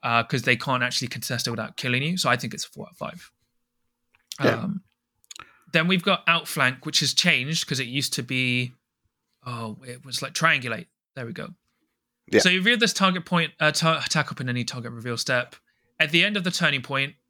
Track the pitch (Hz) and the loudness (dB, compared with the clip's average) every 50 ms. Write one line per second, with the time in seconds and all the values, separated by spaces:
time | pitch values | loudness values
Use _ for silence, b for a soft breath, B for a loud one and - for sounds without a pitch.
0 | - 123 117 117 110 - 139 127 113 131 123 107 - 143 127 123 120 123 - - | -2 2 2 2 2 2 0 0 2 2 0 0 0 0 0 0 0 -2 -2 -2
1 | 131 117 - 120 - - 131 113 - 123 117 113 107 - - - - 127 123 127 | -4 -4 -6 -8 -6 -4 -4 -4 -2 -4 -4 -4 -6 -8 -8 -6 -4 -2 0 0
2 | 143 160 180 180 165 127 123 123 - 113 - - - - - 117 107 - - - | 0 0 -2 0 2 2 2 2 0 -4 -8 -8 -10 -12 -12 -14 -14 -14 -12 -12
3 | - - - 175 - - _ _ _ _ _ _ _ _ _ _ _ _ _ _ | -10 -10 -10 -12 -18 -20 _ _ _ _ _ _ _ _ _ _ _ _ _ _
4 | _ _ _ _ _ - - - 135 - 113 113 107 - - - - _ _ _ | _ _ _ _ _ -16 -6 -2 0 0 0 0 -2 -4 -6 -6 -10 _ _ _
5 | _ _ _ _ _ - - - B B B B B B - 160 160 175 190 180 | _ _ _ _ _ -20 -20 -20 B B B B B B 0 2 2 2 2 0
6 | 175 202 180 - - 165 170 - - - - 151 135 127 127 - - 151 147 - | 2 0 0 0 2 0 0 0 0 -4 0 0 2 2 0 -2 -4 -2 0 0
7 | 151 131 - - - 175 151 127 123 147 160 160 - - 143 127 127 117 127 139 | 0 2 2 2 4 4 2 2 0 -2 -2 -2 -2 -2 -2 -4 -4 -2 -2 -2
8 | 131 - - - 127 120 131 127 127 123 123 123 127 123 - _ _ _ _ _ | -2 -2 -2 -4 -4 -2 -2 0 0 2 2 0 0 -2 -6 _ _ _ _ _
9 | _ _ _ _ _ _ _ _ - 127 120 117 113 110 107 - 131 127 123 123 | _ _ _ _ _ _ _ _ -16 -14 -10 -10 -10 -10 -10 -12 -14 -16 -18 -16
10 | - 131 120 - 139 123 - - 160 165 151 135 123 120 113 101 - - _ _ | -12 -8 -8 -6 -6 -6 -2 2 4 4 4 4 0 -2 -6 -6 -8 -12 _ _
11 | _ _ - 139 120 - - - - - 175 _ _ _ _ _ _ _ _ _ | _ _ -12 -10 -10 -8 -8 -10 -10 -12 -14 _ _ _ _ _ _ _ _ _
12 | _ _ _ _ _ - - 208 - 180 180 185 185 226 247 214 233 - - - | _ _ _ _ _ 4 4 6 6 6 4 4 4 4 4 4 4 2 2 4
13 | 196 190 180 180 165 - 180 170 160 - - - 160 151 151 - 165 160 160 147 | 2 2 2 0 -2 0 0 2 2 0 0 0 2 2 2 4 2 2 2 2
14 | - - - 156 147 - - - 131 123 123 123 117 - - 127 117 123 120 117 | 0 0 0 0 0 -2 -4 -6 -4 -2 -2 -2 -2 -4 -6 -8 -8 -10 -10 -10
15 | 113 123 120 117 - - 127 123 - - - - _ _ _ _ _ _ _ - | -8 -6 -4 -4 -2 0 0 0 0 -2 -8 -20 _ _ _ _ _ _ _ -2
16 | 160 147 165 170 185 208 214 202 175 180 - - 170 151 143 131 123 - 139 135 | 0 4 4 4 4 4 2 0 -2 -2 0 0 2 2 0 0 -4 -2 -2 -2
17 | 139 147 - _ _ _ | -2 -4 -6 _ _ _